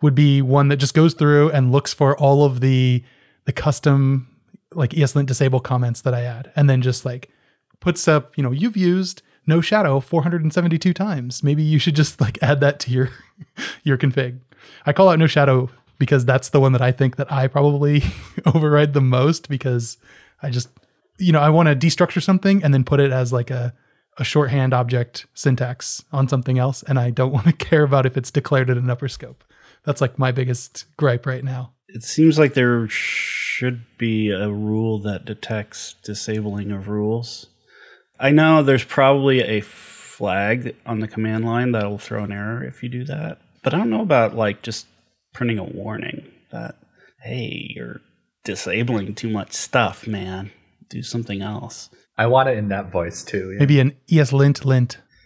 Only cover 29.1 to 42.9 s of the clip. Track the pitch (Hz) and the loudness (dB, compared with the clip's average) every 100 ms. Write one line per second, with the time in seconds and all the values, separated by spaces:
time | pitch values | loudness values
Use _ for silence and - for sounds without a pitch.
29.1 | - 123 - _ _ _ _ - - 131 | -12 -18 -20 _ _ _ _ -6 -2 -2
30.1 | - 127 127 127 120 - - - - 143 | 0 0 0 -2 -4 -8 -18 -16 -2 0
31.1 | 120 135 127 131 127 127 _ _ 117 - | 0 -4 -8 -8 -10 -12 _ _ -14 -6
32.1 | - 160 156 143 135 123 120 110 - - | 2 4 6 4 4 2 2 -2 -6 -6
33.1 | - - - - - 127 120 117 - 117 | -6 -8 -8 -8 -6 -6 -6 -12 -6 -4
34.1 | 110 104 95 104 104 107 110 113 107 104 | -2 -2 -2 -4 -4 -4 -2 -2 -4 -6
35.1 | 107 - 104 - 110 104 - - - - | -8 -10 -12 -8 -8 -10 -14 -16 -16 -14
36.1 | 104 - 107 104 101 101 98 104 104 107 | -10 -8 -6 -6 -8 -8 -8 -6 -4 -2
37.1 | 117 120 - - _ _ _ - _ _ | -4 -8 -16 -20 _ _ _ -20 _ _
38.1 | - 135 151 160 160 139 131 - 143 135 | -2 2 4 6 6 4 2 0 2 4
39.1 | 139 139 127 110 107 - - - - - | 4 4 2 0 -2 -4 -8 -8 -8 -10
40.1 | - 101 95 104 123 123 - - 110 110 | -6 -4 -2 -2 -2 -6 -12 -10 -8 -8
41.1 | 110 110 110 117 117 123 113 101 101 - | -6 -4 -4 -2 -2 -2 -2 -4 -8 -10
42.1 | 107 104 101 107 117 131 - 123 | -8 -8 -8 -8 -10 -12 -12 -12